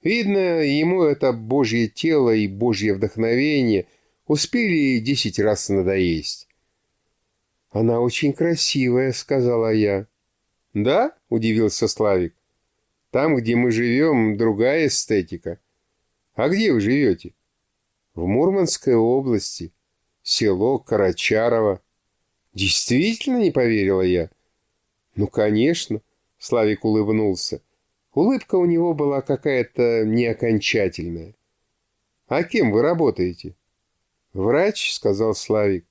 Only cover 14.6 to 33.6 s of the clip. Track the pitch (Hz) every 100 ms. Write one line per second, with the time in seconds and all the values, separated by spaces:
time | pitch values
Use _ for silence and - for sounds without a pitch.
14.6 | 120 151 151 - - 107 85 87 - 87
15.6 | _ _ _ _ _ _ _ - 131 196
16.6 | 220 123 104 135 135 87 87 _ _ _
17.6 | _ _ _ _ _ - 87 110 170 196
18.6 | 175 - - 117 113 131 135 110 - -
19.6 | - _ _ _ _ _ - - 107 92
20.6 | 110 135 - 107 95 87 - 107 117 117
21.6 | 107 92 _ _ _ _ _ _ _ 95
22.6 | 95 - - 123 196 226 - 247 202 143
23.6 | 120 110 98 95 92 90 82 _ _ _
24.6 | _ _ _ _ _ - 101 - 107 107
25.6 | 135 170 - 107 _ _ _ _ - 120
26.6 | 107 107 110 110 104 110 107 90 - -
27.6 | _ _ _ _ _ - 202 269 - 190
28.6 | 175 170 170 156 147 139 - 139 156 135
29.6 | 113 - 120 113 110 113 120 110 120 110
30.6 | - 117 95 - 85 85 85 - _ _
31.6 | _ _ _ _ _ _ _ 135 170 233
32.6 | 131 104 135 170 147 - 90 87 92 -